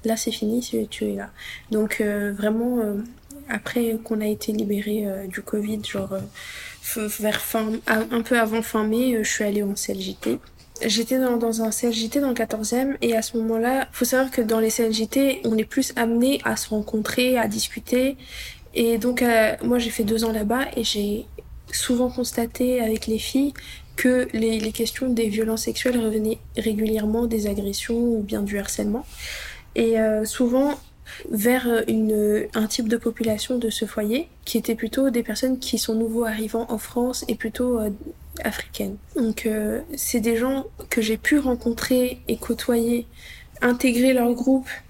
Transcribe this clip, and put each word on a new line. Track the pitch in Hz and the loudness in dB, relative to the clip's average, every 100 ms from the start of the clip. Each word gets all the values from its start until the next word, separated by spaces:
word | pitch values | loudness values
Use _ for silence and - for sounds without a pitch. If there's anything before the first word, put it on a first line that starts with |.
| 220 | 0
« | |
Là, | 226 | 0
c'est | - | -2
fini, | 214 214 233 | -2 0 0
tu, | 247 226 214 | -2 -4 -4
tu | - 208 | -4 -4
es | |
là. » | 202 202 - - - - | -4 -8 -14 -16 -16 -4
Donc, | 214 214 - | 0 0 0
euh, | 208 208 202 | 0 0 -4
vraiment, | 196 208 220 240 247 | -2 0 0 0 0
euh, | 214 202 233 - - 285 277 | 0 -2 -6 -14 -20 -20 -8
après | 214 - 247 233 220 | -6 -2 0 0 -2
qu'on | 226 220 | -2 -2
a | 214 | 0
été | 208 - | -2 -2
libéré, | 214 202 202 208 214 208 | -2 0 -2 0 -2 -2
euh, | 190 196 | -4 -8
du | 185 | -10
covid, | - 214 208 214 | -4 -4 -2 -4
genre, | 208 196 190 | -4 -6 -4
euh, | 190 196 - - - - - | -6 -8 -14 -16 -14 -14 -12
f-, | - 233 214 214 | -8 -4 -4 -2
vers | 214 208 | 0 0
fin, | - 233 214 220 - | -2 -2 0 -2 0
un, | 220 220 | 0 2
un | 233 | -2
peu | 220 240 | 2 2
avant | 220 226 | 4 0
fin | 220 220 | 0 0
mai, | 214 226 254 226 | 2 2 2 2
euh, | |
je | - | 0
suis | - | 0
allée | 208 208 | 0 0
en | 202 | 0
C | 202 - | -2 -4
L | 196 | -4
J | 190 | -6
T. | 190 - - - - - - | -4 -2 -2 -6 -20 -20 -4
J'étais | 233 214 233 262 | 0 0 2 2
dans, | 254 233 | 2 2
dans | 233 226 | 0 0
un | 220 | -2
C | 214 240 | 0 0
L | |
J | 220 226 | 0 0
T | 285 | 0
dans | 277 | 0
le | |
quatorzième. | 240 220 220 214 240 269 - | 0 -2 -2 0 0 0 0
Et | 233 226 | 2 2
à | |
ce | 220 226 | 0 -2
moment-là, | 226 226 240 269 - | 0 2 2 0 -2
faut | - | -2
savoir | 240 254 269 | 2 2 2
que | 262 | 0
dans | 220 226 | 2 2
les | 220 | 2
C | 220 | 2
L | 226 | 0
J | 220 220 | 2 0
T, | 269 277 254 | 4 2 2
on | 226 220 | 0 2
est | |
plus | 220 - 262 - | 2 0 -2 0
amené | 233 233 254 277 | 2 4 4 2
à | 226 220 | 0 -2
se | - | -2
rencontrer, | 214 208 220 208 - 254 247 | -2 0 -2 0 2 2 4
à | 220 | 2
discuter. | 214 - - - 247 269 277 - - - - - | -2 -4 -6 0 2 2 -2 -14 -14 -14 -16 -6
Et | - 233 233 | 0 2 2
donc, | 240 247 | 0 2
euh, | 247 226 220 - | 4 6 4 2
moi, | 233 240 | 0 2
j'ai | 233 | 0
fait | - | -2
deux | 208 226 | 0 2
ans | 226 | 0
là-bas | 220 208 247 269 - | 0 0 0 0 -2
et | |
j'ai | 220 208 202 208 - - - - - | -2 0 -2 -2 -6 -16 -16 -18 -8
souvent | - - 240 254 | -6 0 2 2
constaté | 247 247 - 233 - 247 254 | 0 -2 -2 -4 0 0 2
avec | 220 220 - | 0 0 0
les | 220 | -2
filles | - 262 285 - - - - - | 0 2 0 -2 -16 -18 -12 0
que | 254 254 247 | 4 4 2
les, | 220 226 220 | 0 0 0
les | 214 | -2
questions | 220 226 - 262 | -2 -4 -2 0
des | 233 220 | 2 2
violences | 208 220 220 | 0 0 0
sexuelles | - 220 254 247 | -2 -2 0 2
revenaient | 220 220 214 226 - - | 0 0 0 -2 -6 -4
régulièrement, | 220 208 220 220 214 226 233 | -2 0 2 2 2 2 2
des | 220 208 | 0 0
agressions | 202 202 202 - 233 | -2 -2 -4 -2 2
ou | 240 226 | 2 2
bien | 202 214 | 0 -2
du | 202 202 | -2 -2
harcèlement. | 196 - 208 226 311 - - - - - - | -4 -2 -2 -2 -6 -12 -10 -10 -12 -14 -6
Et, | - 226 226 | 0 4 4
euh, | 220 214 | 4 2
souvent | 214 - 240 254 285 285 - - - - - | 0 2 4 4 2 0 -10 -20 -18 -14 -4
vers | 208 220 254 240 233 - | 0 4 4 4 2 2
une, | 220 214 214 208 208 - | 2 4 4 4 2 0
un | 226 220 | 0 0
type | - 220 | 0 0
de | 233 | 0
population | 233 233 226 214 - 247 | 0 0 0 0 0 0
de | 226 | 0
ce | - | -2
foyer | 208 - 208 247 349 - | -4 -2 0 0 -2 -12
qui | - 233 | -2 -2
était | - | 0
plutôt | 226 226 - 269 | -2 -2 2 2
des | 233 | 2
personnes | 226 214 262 254 | -2 -2 0 0
qui | - 226 | -2 -2
sont | - | 0
nouveaux | 220 226 226 | 0 2 0
arrivants | 226 214 220 226 233 | 0 -2 -2 -2 -2
en | 220 | -6
France | - 240 247 247 - | -4 -2 -2 -2 -4
et | |
plutôt, | 208 226 - 247 233 | -4 -4 -2 0 2
euh, | 214 202 - - - - | 0 -4 -10 -14 -16 -6
africaines. | - - - - 202 202 - 320 | -4 -4 -10 -8 -6 -8 -6 -2
Donc, | 226 214 | 0 0
euh, | 226 214 214 226 320 285 | -2 0 -2 -2 -6 -6
c'est | - 240 | -2 0
des | 220 226 | 2 2
gens | 254 269 269 - - | 2 0 -4 -12 -2
que | - | 0
j'ai | 214 220 | 0 0
pu | - 302 | 4 4
rencontrer | 254 240 240 233 - 254 254 254 - | 4 0 0 -2 2 2 2 -2 -4
et | 226 | -4
côtoyer, | - 233 - 233 233 240 - - - - - - | -2 -2 2 2 4 0 -2 -16 -20 -20 -20 0
intégrer | 247 247 262 233 262 | 2 4 2 6 6
leur | 262 240 | 6 4
groupe | 240 269 269 262 - | 2 4 2 2 -12